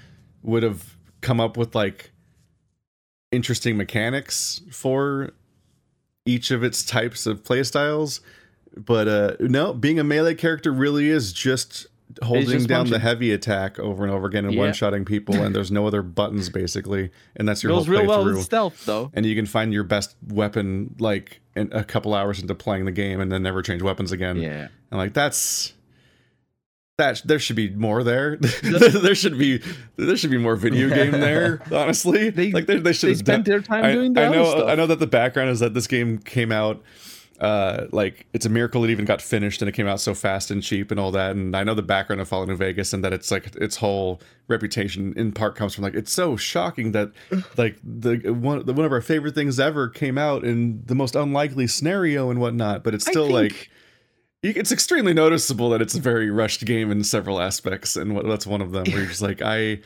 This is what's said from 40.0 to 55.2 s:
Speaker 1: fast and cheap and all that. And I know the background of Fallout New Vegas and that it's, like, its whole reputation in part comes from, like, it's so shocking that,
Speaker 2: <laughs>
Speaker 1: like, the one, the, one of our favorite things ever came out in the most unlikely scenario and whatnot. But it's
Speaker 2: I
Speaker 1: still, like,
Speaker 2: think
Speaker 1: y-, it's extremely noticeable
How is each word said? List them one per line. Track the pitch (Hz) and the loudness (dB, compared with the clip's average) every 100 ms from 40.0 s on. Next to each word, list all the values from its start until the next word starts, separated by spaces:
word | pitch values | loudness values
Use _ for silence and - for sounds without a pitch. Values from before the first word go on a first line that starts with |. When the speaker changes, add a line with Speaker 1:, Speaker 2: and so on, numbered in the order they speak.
| - | -2
Speaker 1:
fast | 95 101 95 - | -2 -2 -2 -2
and | 101 | -6
cheap | 98 101 98 | -2 -4 -2
and | 101 | -2
all | 95 | 0
that. | 95 95 98 | 0 -2 -2
And | 95 95 | -2 -2
I | |
know | 101 | 0
the | 107 | -2
background | 87 98 98 95 | 0 0 0 -4
of | 95 | -2
Fallout | 95 95 | -2 -2
New | 90 | -2
Vegas | 95 92 92 | -2 -2 -4
and | 98 | -2
that | 95 | -2
it's, | 92 - | -4 -2
like, | 98 - - | -4 -4 -6
its | 104 - | -6 -2
whole | 104 98 92 90 - _ - | 0 0 -2 -4 -12 _ -4
reputation | 117 104 110 98 92 98 110 | -2 -2 -4 -4 -4 -6 -2
in | 113 | -4
part | 104 107 - | -2 -2 -2
comes | 101 - | -4 -4
from, | |
like, | 98 | -4
it's | 104 110 | -4 -4
so | - 180 110 | -2 0 -2
shocking | - - 175 160 107 | -2 -2 -2 -4 -2
that, | 104 104 - - | -2 -2 -8 -6
Speaker 2:
<laughs> | 185 - - | -4 -2 -2
Speaker 1:
like, | 113 107 | -2 -2
the | 117 113 120 117 - | -12 -4 0 0 0
one, | 120 127 147 - | -2 -2 -2 -2
the, | |
one | 131 156 | 0 2
of | |
our | 127 | 0
favorite | 120 156 147 151 | 0 0 0 -2
things | 143 127 | 0 2
ever | 139 147 123 | 0 0 -4
came | - 143 135 | -2 -4 0
out | 151 139 | 0 0
in | 120 117 120 110 123 | 0 0 0 -2 -2
the | 127 | 0
most | 131 139 | 0 0
unlikely | 147 139 147 131 120 | 0 0 0 0 -2
scenario | - 151 196 170 143 127 | 0 0 0 0 0 0
and | 123 | 0
whatnot. | 120 117 107 101 | 0 0 0 0
But | 117 | -2
it's | 107 - | 0 0
Speaker 2:
I | |
Speaker 1:
still, | 165 147 | 2 4
like, | 127 107 | 4 2
Speaker 2:
think | - - _ _ _ _ _ _ _ 190 220 | 0 -14 _ _ _ _ _ _ _ -2 0
Speaker 1:
y-, | |
it's | 208 | 0
extremely | - - 339 202 | 0 2 2 4
noticeable | 160 | 6